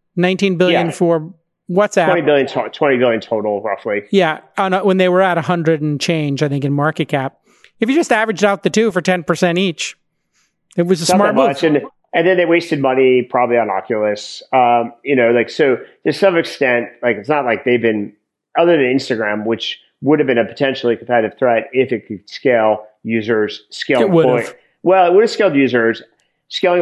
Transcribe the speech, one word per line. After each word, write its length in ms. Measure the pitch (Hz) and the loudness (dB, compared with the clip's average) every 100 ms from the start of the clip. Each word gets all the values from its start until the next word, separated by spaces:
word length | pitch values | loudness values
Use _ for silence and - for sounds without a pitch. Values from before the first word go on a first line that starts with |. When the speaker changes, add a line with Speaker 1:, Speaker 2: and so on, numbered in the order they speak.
| _ - | _ -2
Speaker 1:
nineteen 400 | 180 190 196 170 | -2 0 0 2
billion 300 | 185 156 170 | 2 2 0
Speaker 2:
yeah. 60 | |
Speaker 1:
for 420 | - 170 165 160 - _ _ - | 0 0 0 -4 -18 _ _ -4
WhatsApp. 360 | 180 208 196 170 | 0 0 2 0
Speaker 2:
Twenty 160 | 175 | 2
billion 240 | 151 143 135 | 2 2 2
to-, 240 | 135 110 | -4 -6
twenty 260 | - 147 127 | -2 0 2
billion 240 | 123 110 | 2 0
total, 420 | - 110 104 101 | -2 -4 -2 -4
roughly. 420 | 107 98 113 104 104 | -4 -6 -4 -6 -2
Speaker 1:
Yeah, 300 | 196 165 151 - - | 0 0 -2 -8 -6
on 160 | 190 | -2
a, 120 | 190 | 0
when 120 | 196 190 | 0 2
they 120 | 185 | 2
were 140 | 180 | 2
at 140 | 190 170 | 2 0
a 60 | |
hundred 400 | 151 175 160 156 | -2 -2 0 0
and 180 | 151 147 | -2 -4
change, 420 | - 160 147 139 | -2 -2 -2 -2
I 60 | 151 | -2
think, 160 | 139 | -2
in 80 | 139 | -2
market 360 | 143 151 - 147 | -2 -2 -2 -4
cap. 300 | 139 131 - _ _ _ - | -4 -4 -10 _ _ _ -6
If 80 | 226 | -2
you 80 | 294 | 0
just 160 | - | 0
averaged 320 | 220 220 165 | 0 -2 0
out 180 | 202 196 | 0 0
the 80 | 175 | -2
two 200 | 208 226 | 0 0
for 80 | 185 | 0
ten 240 | 175 180 | -2 -2
percent 340 | 160 165 180 170 | -2 0 0 0
each, 380 | 190 156 - - _ _ _ _ _ _ _ - | -2 -4 -10 -14 _ _ _ _ _ _ _ -2
it 60 | |
was 180 | 175 175 | 0 0
a 40 | |
Speaker 2:
It's 60 | 170 | 2
not 60 | 190 | 2
Speaker 1:
smart 180 | 202 | 2
Speaker 2:
that 60 | - | 2
Speaker 1:
move. 80 | 139 | 0
Speaker 2:
much. 140 | 139 | 2
And, 200 | 165 143 - _ _ - | 0 0 -2 _ _ 0
and 120 | 170 | 2
then 80 | 185 | 2
they 80 | |
wasted 340 | 170 170 170 151 | 2 0 0 -2
money 420 | 135 131 131 127 120 | 0 2 4 4 0
probably 300 | 123 120 120 | 0 0 0
on 100 | 107 | 0
Oculus. 720 | 95 - 110 107 104 - - - | -4 -4 -2 -2 -4 -10 -18 -2
Um, 400 | 131 147 120 117 - | 2 4 2 -2 -8
you 140 | 139 131 | -2 2
know, 160 | 117 | 2
like, 180 | 120 117 | 2 0
so 280 | - 143 120 - _ - | 0 0 0 -6 _ -6
to 60 | |
some 240 | 147 196 170 | 0 0 2
extent, 500 | 165 - 131 120 117 - | -2 -2 0 0 -4 -4
like, 140 | 123 104 | -4 -2
it's 120 | 107 | -2
not 160 | 147 | -2
like 200 | 127 107 | -2 -2
they've 180 | 127 123 | 0 0
been, 300 | 113 107 101 - _ _ _ 156 | 0 -2 -6 -14 _ _ _ 0
other 200 | 175 160 | 2 2
than 100 | 123 | 2
Instagram, 580 | 131 - 113 107 107 | -2 -2 -4 -4 -4
which 360 | 110 110 - - _ _ | -4 -6 -6 -12 _ _
would 200 | 135 151 | 0 2
have 80 | 131 | 2
been 100 | 117 | 0
a 60 | |
potentially 520 | 107 - 135 131 120 110 | 0 -2 -4 -2 -2 -2
competitive 400 | 110 120 110 - | -2 0 0 -2
threat 320 | 127 113 107 | 0 0 -2
if 180 | 127 120 | -2 -2
it 160 | 110 - | -4 -8
could 240 | 101 - | -16 -16
scale 560 | - 135 117 110 107 - _ | -4 0 2 2 0 -6 _
users, 640 | 113 113 107 110 104 - _ | -6 -4 0 -2 -2 -6 _
scale 300 | - - 127 | -10 -2 0
Speaker 1:
It 100 | - | 2
would 160 | 170 135 | 2 2
have. 100 | 123 | 0
Speaker 2:
employ-, 180 | 110 - _ _ | -4 -12 _ _
well, 220 | 165 190 175 | 2 4 4
it 60 | |
would 100 | 190 | 4
have 80 | 226 | 2
scaled 260 | - 196 139 | 2 0 2
users 480 | 131 120 113 110 - _ _ _ - | 2 2 0 -2 -8 _ _ _ -16
scaling 260 | - 180 175 | -4 0 0